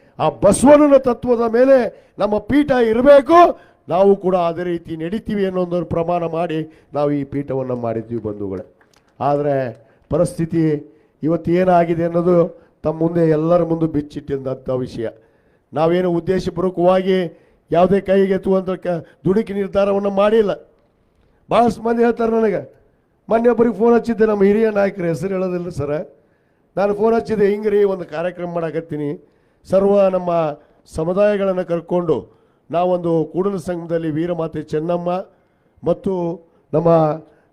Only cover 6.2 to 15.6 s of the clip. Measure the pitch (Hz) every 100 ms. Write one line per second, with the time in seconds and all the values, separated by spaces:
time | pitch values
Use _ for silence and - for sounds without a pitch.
6.2 | 165 165 170 156 156 - _ 139 147 143
7.2 | 139 139 143 131 131 123 117 113 110 117
8.2 | 107 104 101 92 - _ _ _ _ -
9.2 | 135 143 143 139 123 - _ _ - 151
10.2 | 170 - 165 165 156 147 - _ _ _
11.2 | 147 165 165 170 185 175 170 165 170 170
12.2 | 175 170 175 - _ _ 156 160 165 170
13.2 | 160 151 160 175 165 165 160 147 147 147
14.2 | 143 139 127 135 135 131 127 120 110 -
15.2 | _ _ _ _